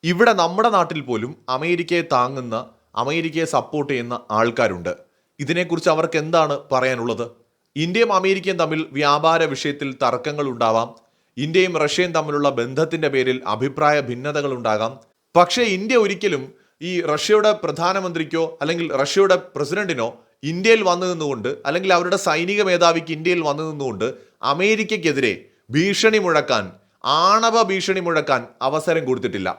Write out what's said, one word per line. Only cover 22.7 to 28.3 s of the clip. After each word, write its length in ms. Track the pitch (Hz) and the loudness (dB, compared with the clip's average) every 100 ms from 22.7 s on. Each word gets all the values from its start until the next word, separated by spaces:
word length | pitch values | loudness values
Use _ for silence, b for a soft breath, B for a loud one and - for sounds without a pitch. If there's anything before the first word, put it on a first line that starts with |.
| 175 170 165 156 | 4 4 4 -4
ഇന്ത്യയിൽ 300 | 156 165 175 156 | -4 -2 0 -2
വന്നു 160 | 143 160 | -4 -6
നിന്നുകൊണ്ട് 440 | 151 135 101 113 131 B B | -6 -6 -2 -4 -6 B B
അമേരിക്കയ്ക്കെതിരെ 1000 | 127 147 202 220 214 214 160 139 120 90 - b _ | -2 0 2 0 -2 -2 0 0 0 -2 -12 b _
ഭീഷണി 480 | 135 190 190 220 214 | 0 0 2 2 2
മുഴക്കാൻ, 540 | 180 156 139 117 98 - _ _ - | 2 0 2 -2 -2 -14 _ _ -2
ആണവ 580 | 151 180 220 226 226 214 | 2 4 4 4 2 0
ഭീഷണി 300 | 190 185 190 | -2 -2 -2
മുഴക്കാൻ 480 | 175 160 147 | 0 -2 0